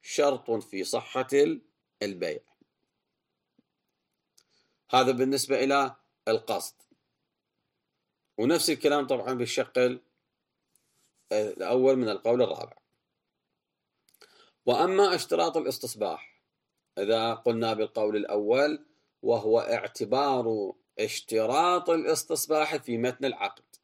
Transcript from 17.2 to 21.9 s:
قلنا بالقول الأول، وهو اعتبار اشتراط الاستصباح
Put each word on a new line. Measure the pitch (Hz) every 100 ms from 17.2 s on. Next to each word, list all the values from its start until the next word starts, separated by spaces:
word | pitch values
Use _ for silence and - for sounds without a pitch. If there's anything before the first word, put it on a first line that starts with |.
| 113
قلنا | 110 123 113 113
بالقول | 110 107 - 107 107
الأول، | - 104 104 127 147 151 - _ _ _
وهو | - 117 110 113
اعتبار | - 113 101 - 110 127 139 131 113 110 98 - _ -
اشتراط | 110 - - 110 110 139 175 180
الاستصباح | 175